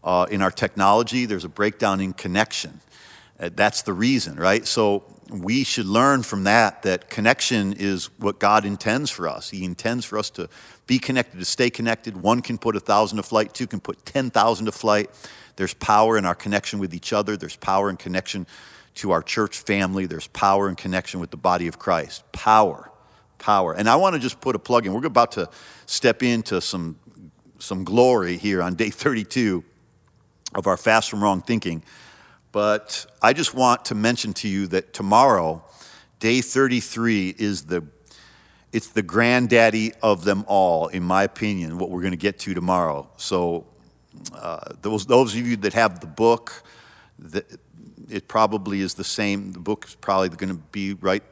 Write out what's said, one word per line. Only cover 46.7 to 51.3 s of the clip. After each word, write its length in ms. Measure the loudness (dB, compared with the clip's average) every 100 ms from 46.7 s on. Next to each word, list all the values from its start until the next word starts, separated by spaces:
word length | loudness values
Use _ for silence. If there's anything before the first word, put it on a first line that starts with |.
| -20 -20 -20 _ -20
the, 240 | -10 -10 -10 -20 _ -20 -20 -20 -12
it 180 | -12 -4
probably 540 | 2 2 0 -4 -4
is 140 | -4
the 100 | -4
same. 480 | -6 -4 -2 -4 -8
The 80 | -10
book 240 | -6 -6 -8
is 80 |
probably 360 | -10 0 0 0
gonna 240 | -4 -8
be 400 | -8 -10 -8 -6
right 280 | -4 -2 -2 -4